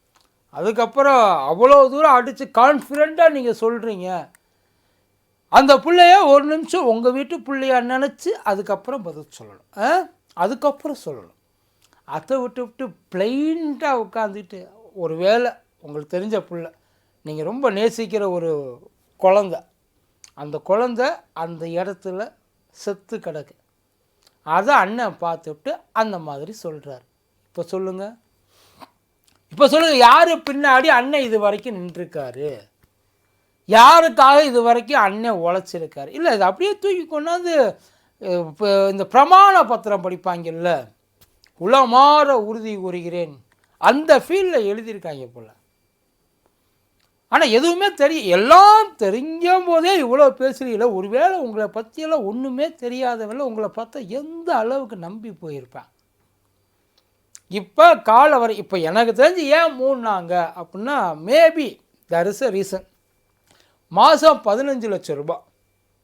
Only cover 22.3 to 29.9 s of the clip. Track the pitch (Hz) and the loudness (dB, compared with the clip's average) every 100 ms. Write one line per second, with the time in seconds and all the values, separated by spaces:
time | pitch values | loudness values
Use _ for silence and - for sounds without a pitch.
22.3 | _ _ _ _ _ - 196 _ 220 180 | _ _ _ _ _ -12 -12 _ -14 -14
23.3 | 151 139 _ _ _ _ _ _ _ _ | -14 -18 _ _ _ _ _ _ _ _
24.3 | _ 156 170 214 269 190 233 220 151 170 | _ -4 -2 2 2 0 -4 -8 -8 -8
25.3 | 165 160 151 262 339 _ - 220 185 156 | -8 -12 -14 -12 -12 _ -6 -6 -6 -12
26.3 | 143 160 220 175 151 143 127 _ _ _ | -14 -16 -16 -16 -16 -18 -20 _ _ _
27.3 | _ _ - 170 190 190 185 202 233 _ | _ _ -14 -10 -8 -8 -10 -14 -16 _
28.3 | _ _ _ _ _ - _ _ _ _ | _ _ _ _ _ -20 _ _ _ _
29.3 | _ _ 156 277 302 330 | _ _ 0 2 4 2